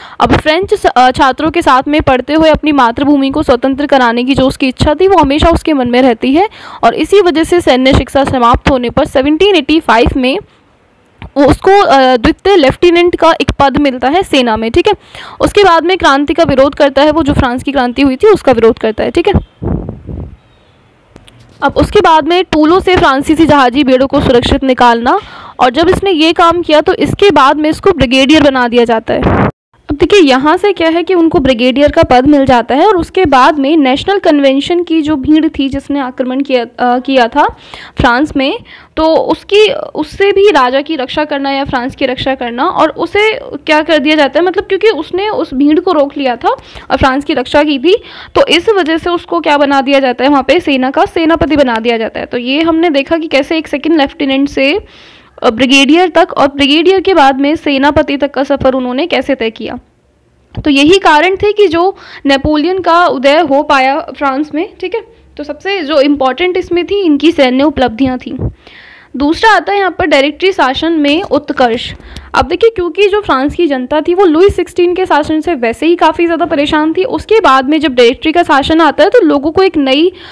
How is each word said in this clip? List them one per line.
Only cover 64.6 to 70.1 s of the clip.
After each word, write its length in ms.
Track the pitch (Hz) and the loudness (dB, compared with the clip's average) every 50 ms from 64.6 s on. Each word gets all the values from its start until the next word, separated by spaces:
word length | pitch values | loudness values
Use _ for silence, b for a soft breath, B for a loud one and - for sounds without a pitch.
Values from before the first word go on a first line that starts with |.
| 381 453 - - | -8 -8 -10 -10
ठीक 140 | 370 359 427 | -8 -8 -8
है। 60 | 453 - b b b b b _ | -8 -10 b b b b b _
तो 80 | - 294 | -14 -12
सबसे 380 | 294 294 294 - 381 403 381 | -12 -12 -10 -6 -6 -6 -4
जो 180 | 302 262 320 285 | -4 -2 -2 0
important 560 | 269 294 294 285 262 262 254 262 359 370 359 | 0 0 0 0 -2 -2 -2 -2 -2 -2 -2
इसमें 280 | 370 339 - 349 349 339 | -4 -4 -4 -4 -4 -2
थी, 160 | 339 392 403 | -2 -2 -2
इनकी 300 | 381 330 285 277 285 330 | 0 0 0 2 0 0
सैन्य 320 | 330 - 269 254 247 262 277 | 2 2 0 0 0 0 0
उपलब्धियाँ 540 | 311 277 262 254 240 226 220 269 262 254 247 | 0 0 -2 -2 -4 -2 -2 -2 -4 -4 -6
थीं। 300 | - 240 - 254 - - B B B B B B B B B B B B - | -10 -12 -10 -8 -8 -8 B B B B B B B B B B B B -6
दूसरा 340 | 247 285 294 339 - 453 453 | -4 -2 -2 -2 0 2 2
आता 220 | 403 349 349 392 | 2 2 0 -2
है 60 | 403 403 | -2 -2
यहाँ 120 | 392 359 | -2 -2
पर 160 | 349 - 370 | -2 -4 -2
डायरेक्टरी 460 | 302 | 0